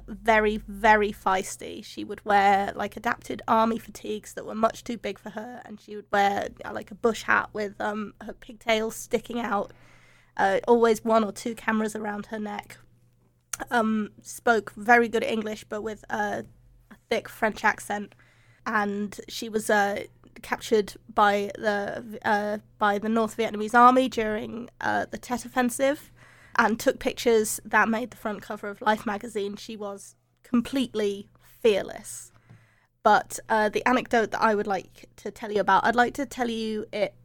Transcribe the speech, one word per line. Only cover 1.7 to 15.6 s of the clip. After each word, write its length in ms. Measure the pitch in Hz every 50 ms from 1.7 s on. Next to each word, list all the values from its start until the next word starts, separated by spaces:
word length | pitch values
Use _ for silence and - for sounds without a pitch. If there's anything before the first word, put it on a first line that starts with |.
| 175 - 208
She 220 | - - - 208
would 180 | 214 202 - -
wear, 480 | 214 202 202 196 202 202 196 202 202 -
like, 220 | - 208 208 -
adapted 460 | 226 214 233 240 - - - - 208 - -
army 280 | 233 220 226 233 226 220
fatigues 560 | - - - - - 208 214 208 - - -
that 100 | - -
were 100 | - 208
much 300 | 214 226 226 - - -
too 120 | - 240 220
big 220 | - 202 196 -
for 120 | - 214
her, 300 | - 214 220 247 247 233 -
and 160 | - 208 -
she 140 | _ - 208 208
would 80 | 202 -
wear, 380 | - 202 202 202 202 202 - - - - -
uh, 80 | -
like, 180 | - 214 214 -
a 60 | 214
bush 280 | 180 - 233 214 - -
hat 260 | - 220 196 - -
with, 300 | - 208 208 196 202 -
um, 320 | 214 214 208 214 208 196 - -
her 100 | 220 226
pigtails 640 | 202 - - - 233 214 - - 220 220 220 220 220
sticking 460 | - - - - 220 - - 226 240
out, 320 | 226 208 202 202 190 - - - - - - - _ _ _ _ _ _ - -
uh, 240 | 196 196 196 185 - -
always 340 | 240 233 226 226 220 214 -
one 180 | 226 220 226
or 120 | 220 196 196
two 200 | - - 240 226
cameras 440 | - - 233 220 220 220 214 214 220
around 300 | 214 208 208 208 208 -
her 120 | 220 220
neck. 380 | 214 208 208 202 - - - - - _ _ _ _ _ _ _ _ _ _ _ _ - - - 233 -
Um, 420 | 262 240 220 220 220 214 208 - - -
spoke 500 | - - - - - 247 233 214 214 - - 214
very 320 | 208 226 240 240 233 226
good 140 | 220 226 -
English, 420 | - - 220 214 214 214 214